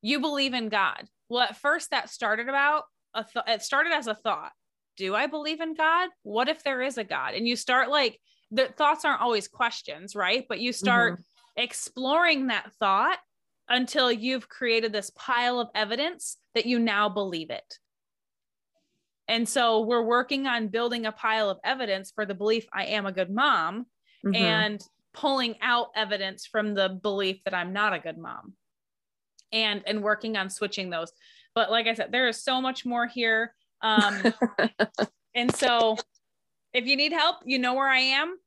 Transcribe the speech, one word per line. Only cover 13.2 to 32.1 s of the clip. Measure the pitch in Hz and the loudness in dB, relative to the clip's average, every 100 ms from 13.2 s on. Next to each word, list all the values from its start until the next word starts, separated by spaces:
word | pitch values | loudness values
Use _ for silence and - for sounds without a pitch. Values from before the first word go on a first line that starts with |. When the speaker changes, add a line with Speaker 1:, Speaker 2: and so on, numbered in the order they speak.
| _ _ _ _ - | _ _ _ _ -2
Speaker 1:
until | 247 254 294 254 | 0 0 2 2
you've | 240 233 262 - | 2 0 -4 -6
created | - 247 226 226 | -6 0 2 2
this | 214 196 | -2 -6
pile | - - 240 247 247 | -12 -2 0 2 0
of | 240 247 | -2 -2
evidence | 214 233 302 349 - - _ 233 | -2 -2 -4 -4 -12 -12 _ -2
that | 226 | 2
you | 240 | 2
now | 233 202 208 | 2 2 2
believe | 190 196 170 160 | 0 -4 -4 -6
it. | 113 - - _ _ _ _ _ _ _ _ _ _ _ _ _ _ - | -10 -10 -20 _ _ _ _ _ _ _ _ _ _ _ _ _ _ -4
And | 233 233 | -2 0
so | 277 233 226 | 2 4 4
we're | 220 240 | 2 2
working | 226 240 254 277 269 | 4 2 2 -2 0
on | 240 220 | -2 -2
building | 220 240 240 220 | -2 -2 -2 -4
a | |
pile | 220 226 220 214 | -2 0 2 0
of | 185 | -2
evidence | - 262 233 190 190 | -4 -2 -2 -4 -6
for | - 208 | -6 -4
the | |
belief, | 190 208 226 220 | -2 0 0 -2
"I | 190 196 | -6 -2
am | 214 196 | -2 -2
a | |
good | 190 180 | -2 -2
mom," | 202 285 220 160 202 247 _ _ _ 202 | 2 2 4 0 -4 -10 _ _ _ 0
Speaker 2:
Mm-hmm. | 202 | 2
Speaker 1:
and | 226 220 214 208 - _ _ | 4 4 0 -2 -12 _ _
pulling | - 294 269 240 220 | -4 0 0 0 -2
out | - 240 240 - | 0 2 0 -2
evidence | 214 202 190 190 - | -2 -2 -4 -8 -4
from | 226 214 | -2 0
the | 202 190 | 2 0
belief | 190 208 196 190 190 | 0 -4 0 -2 -2
that | - | -4
I'm | 185 175 | -4 -4
not | 190 208 | 0 0
a | 175 | 0
good | 165 165 | -6 -12
mom, | 165 - - 190 _ _ _ _ _ _ _ _ _ | -12 -14 -16 -20 _ _ _ _ _ _ _ _ _
and, | 220 220 202 196 | -2 0 -2 -4
and | 214 | -2
working | 202 208 226 214 | 0 -2 -2 -4
on | 190 | -4
switching | - 208 202 185 | -4 -6 -4 -6
those. | 170 170 _ - - _ - | -6 -8 _ -20 -20 _ 0
But | 214 | 2
like | 226 226 | 2 2
I | |
said, | 226 - | -2 -2